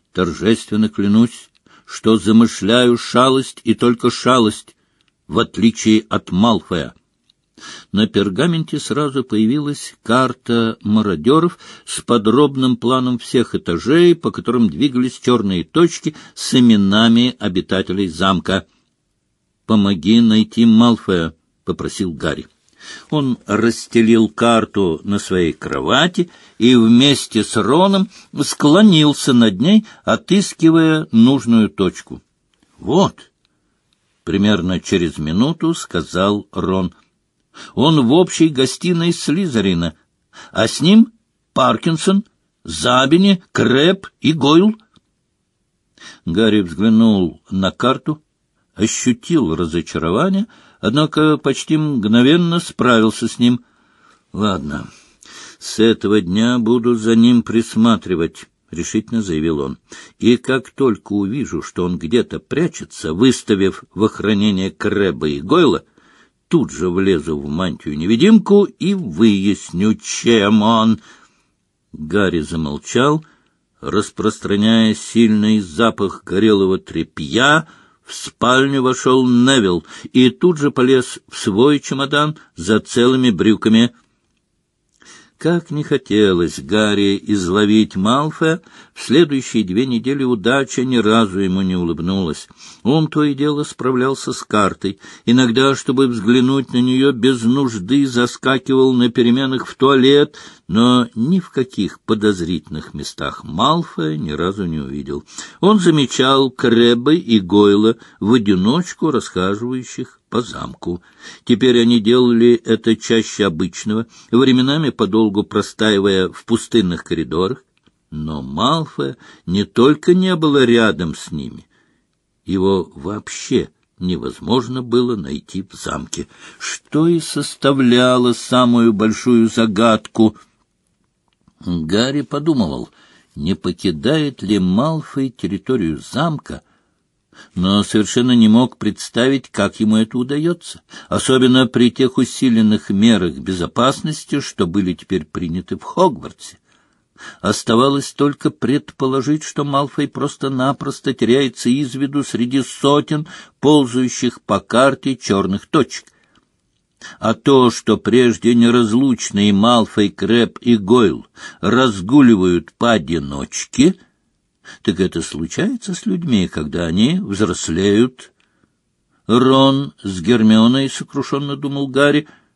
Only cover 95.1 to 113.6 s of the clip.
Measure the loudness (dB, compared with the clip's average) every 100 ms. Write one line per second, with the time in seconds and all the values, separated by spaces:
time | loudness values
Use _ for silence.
95.1 | -8 0 2 2 2 0 0 -2 0 0
96.1 | 0 2 2 2 0 -2 -2 0 2 0
97.1 | 2 0 0 0 0 -2 -4 -2 0 0
98.1 | 0 -2 -2 -2 -2 0 2 2 2 0
99.1 | 2 2 2 -2 -6 -8 0 2 4 4
100.1 | 4 2 -4 -20 -20 -4 0 2 2 0
101.1 | -4 -2 -2 -2 -6 -6 -4 -6 -6 -4
102.1 | 0 0 0 -4 -6 -8 -14 -12 -14 -14
103.1 | -10 -10 -10 -10 -2 0 0 -4 -6 -6
104.1 | -6 -6 -4 -4 -4 -6 -6 -8 -10 -10
105.1 | -12 -12 -18 -20 -2 2 4 2 2 0
106.1 | 0 2 2 0 -2 2 4 4 2 0
107.1 | 0 2 0 2 4 4 4 2 -2 -10
108.1 | _ 0 2 2 0 0 0 -4 -6 -4
109.1 | -2 -4 -4 -4 -4 -6 -10 -10 -14 -14
110.1 | _ _ -6 -6 -10 -14 -10 -10 -10 -12
111.1 | _ -20 -10 -2 2 4 4 4 2 2
112.1 | 2 4 4 4 4 0 0 0 -2 0
113.1 | -2 -2 -2 -2 -2